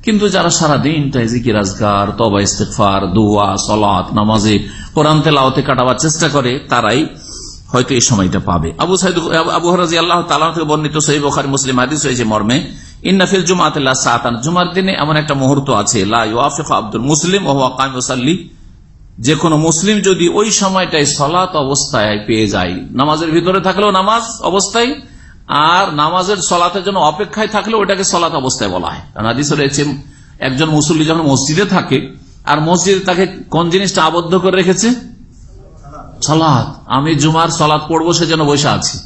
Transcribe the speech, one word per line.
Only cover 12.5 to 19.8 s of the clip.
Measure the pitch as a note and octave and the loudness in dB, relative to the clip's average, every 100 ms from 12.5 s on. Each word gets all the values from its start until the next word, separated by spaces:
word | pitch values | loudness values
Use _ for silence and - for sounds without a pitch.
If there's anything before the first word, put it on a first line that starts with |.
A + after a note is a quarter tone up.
| B2+ - - - - | 0 -2 -12 -18 -8
"ইন্না | - F#3+ F#3 | 0 2 2
ফিল | G3 | 2
জুমআতি | E3+ F#3 D#3 D3+ | 2 0 0 0
লা | C3+ | 0
সাআতান", | C3 - A#2+ B2 A#2 | 0 0 0 0 -2
জুমার | C3 F3 F3 | -2 0 0
দিনে | E3+ F#3+ | -2 -2
এমন | F#3+ D3 D#3 | -2 0 0
একটা | D3+ | 0
মুহূর্ত | C#3 C3+ C#3+ C3+ | 0 2 2 2
আছে, | A2+ G2+ A#2 F#2+ | 0 0 0 0
"লা | A2+ A2 | 0 0
ইউআফিকু | A2+ C#3 C#3+ D3 | 0 0 -2 -2
আবদুল | C#3+ - A2 | -2 -2 -4
মুসলিম | B2+ D#3 F3 G3 F3 | 0 0 2 0 0
ওয়া | C#3 | 0
হুয়া | B2+ | 0
কায়িমুন | A#2+ C3+ B2+ | 0 -4 -4
ইউসাল্লি", | B2+ B2+ B2 F#3 - - - - - - - - | -4 -2 0 -2 -4 -20 -20 -20 -20 -20 -20 -6
যে | B2 D3+ | -2 0
কোনো | E3+ D#3 | 2 2
মুসলিম | D#3+ D#3+ | 2 2